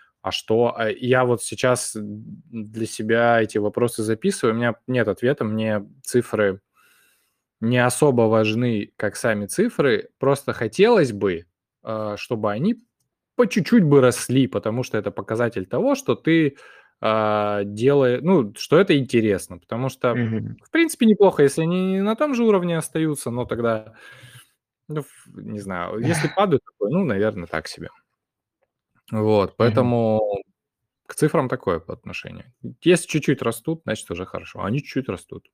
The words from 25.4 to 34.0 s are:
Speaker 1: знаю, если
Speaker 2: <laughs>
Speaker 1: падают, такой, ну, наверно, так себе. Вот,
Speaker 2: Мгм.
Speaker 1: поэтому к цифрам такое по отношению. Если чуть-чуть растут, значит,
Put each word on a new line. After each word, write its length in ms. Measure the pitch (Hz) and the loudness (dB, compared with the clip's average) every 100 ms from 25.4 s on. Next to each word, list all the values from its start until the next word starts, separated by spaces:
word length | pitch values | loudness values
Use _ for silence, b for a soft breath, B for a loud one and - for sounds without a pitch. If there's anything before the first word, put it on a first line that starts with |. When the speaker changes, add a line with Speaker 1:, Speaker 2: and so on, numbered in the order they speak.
| 98 107 | -14 -12
Speaker 1:
знаю, 380 | 98 90 87 107 | -8 -8 -6 -4
если 280 | 120 170 151 | -2 0 0
Speaker 2:
<laughs> 60 | |
Speaker 1:
падают, 300 | - 202 143 | 0 2 2
такой, 260 | - - 101 | -2 -6 -2
ну, 120 | 165 | 0
наверно, 420 | 175 98 107 104 85 | 0 0 0 -2 -6
так 200 | 80 - | -6 -8
себе. 200 | - 82 - _ _ _ _ _ _ _ _ _ _ - | -12 -16 -18 _ _ _ _ _ _ _ _ _ _ -8
Вот, 460 | 110 107 107 95 - | -2 2 4 2 2
Speaker 2:
Мгм. 320 | 117 113 123 120 | 2 4 2 2
Speaker 1:
поэтому 240 | 113 110 107 101 - _ _ _ _ _ - | 2 0 0 -4 -8 _ _ _ _ _ -16
к 80 | - | -2
цифрам 320 | 147 170 127 | 0 2 0
такое 320 | 127 - 85 | -4 -2 -4
по 140 | - | -4
отношению. 580 | 82 - - - 90 - _ 117 120 | -16 -14 -14 -14 -16 -20 _ -18 -4
Если 240 | 160 180 - | 2 2 2
чуть-чуть 340 | 156 151 131 | -4 -2 -2
растут, 400 | 117 113 - 160 | -2 -6 -6 -8
значит, 260 | - 107 | -6 -8